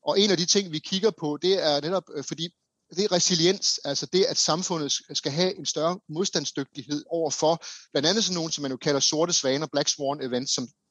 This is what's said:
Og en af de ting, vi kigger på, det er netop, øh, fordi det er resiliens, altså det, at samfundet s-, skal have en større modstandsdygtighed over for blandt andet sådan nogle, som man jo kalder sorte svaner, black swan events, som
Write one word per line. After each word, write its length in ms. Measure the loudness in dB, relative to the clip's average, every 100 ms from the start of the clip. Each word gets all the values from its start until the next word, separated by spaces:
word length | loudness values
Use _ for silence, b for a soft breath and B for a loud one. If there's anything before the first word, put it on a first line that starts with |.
| 0
Og 120 | 4
en 120 | 4
af 60 | 4
de 80 | 2
ting, 260 | 2 0
vi 80 | -4
kigger 320 | -4 0 0 0
på, 180 | -4 -2
det 220 | 2 2 2
er 160 | 0
netop, 220 | 0 -2 -4 -8
øh, 80 |
fordi 260 | -8 -8 -8 -10 _ _ _ -2
det 80 |
er 80 | 0
resiliens, 680 | 2 2 4 4 2 0 -2 -4
altså 200 | -4 0
det, 180 | 2
at 140 | 2 2
samfundet 540 | 2 0 0 -2 -2
s-, 100 | -4 -4
skal 180 | -6 -2
have 280 | 0 0 0
en 60 | -6
større 340 | -2 -2 -2 -6
modstandsdygtighed 920 | -4 -2 -2 -4 -4 -6 -10 -8 -8 -4
over 200 | -4 -2
for 340 | 2 2 2 B B B
blandt 160 | 0 2
andet 160 | 2
sådan 120 | 0 -2
nogle, 160 | -4
som 100 | -4
man 100 | -6
jo 60 | -2
kalder 220 | 0 2
sorte 340 | 2 2 0
svaner, 340 | 0 0 0 0
black 160 | -2 0
swan 360 | -2 -4 -4
events, 300 | -4 -4 -2
som 140 | -4 -4 _ _